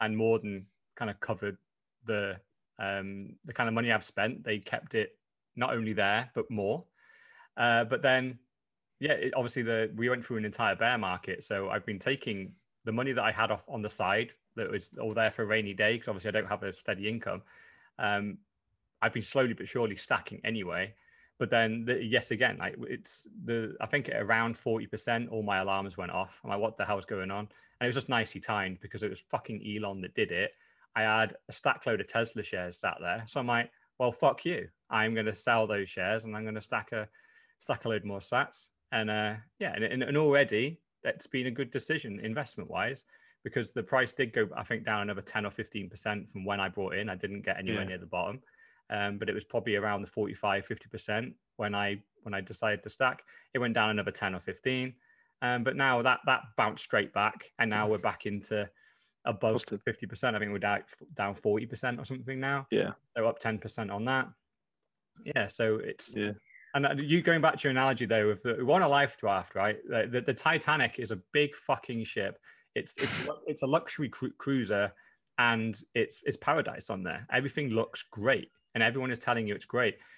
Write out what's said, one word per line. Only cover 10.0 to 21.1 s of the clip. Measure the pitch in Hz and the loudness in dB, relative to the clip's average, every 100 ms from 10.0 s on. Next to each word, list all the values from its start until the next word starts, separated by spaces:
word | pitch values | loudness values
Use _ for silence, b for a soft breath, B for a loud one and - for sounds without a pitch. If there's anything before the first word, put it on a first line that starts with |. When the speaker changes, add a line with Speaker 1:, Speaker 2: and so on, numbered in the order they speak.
| 120 | 0
Speaker 1:
went | 123 | 0
through | - 113 | -2 -4
an | 107 | -4
entire | 98 110 92 | 0 2 4
bear | 113 123 | 2 2
market. | 95 90 - 92 | 0 -2 -4 -8
So | - 98 98 | -4 -2 -2
I've | 104 110 | -2 -4
been | 98 | -4
taking | 131 135 123 98 95 - _ _ | -2 -2 -2 -6 -8 -14 _ _
the | - | -4
money | 113 135 | -2 0
that | 123 | 2
I | 107 | 2
had | 104 110 | 2 2
off | 104 - | 0 -4
on | 123 | -6
the | 104 | -6
side | - 92 107 127 - _ 113 | -2 2 2 0 -8 _ -6
that | 101 | -4
was | 101 - - | -4 -6 -6
all | 113 | -4
there | 107 110 | 2 2
for | - | 2
a | 104 | 2
rainy | 110 104 | 2 0
day, | 98 107 117 | 4 4 4
'cause | - | -2
obviously | 95 104 | -4 0
I | |
don't | 107 92 | 0 0
have | 104 | -2
a | 98 | -4
steady | 90 - 98 104 | -6 -4 -2 -2
income. | 113 98 98 - b b b b - | -4 -4 -6 -8 b b b b -2
Um, | 104 101 101 - _ _ _ _ _ - | 0 2 0 -6 _ _ _ _ _ 0
I've | 113 | 0
been | 117 | 0
slowly | 104 139 127 | 0 2 4
but | 110 - | 0 -4
surely | 123 110 95 | 0 0 -2
stacking | - 113 - 104 | 0 0 0 -6
anyway. | 107 113 87 85 98 - b | -4 -2 -2 -4 -4 -8 b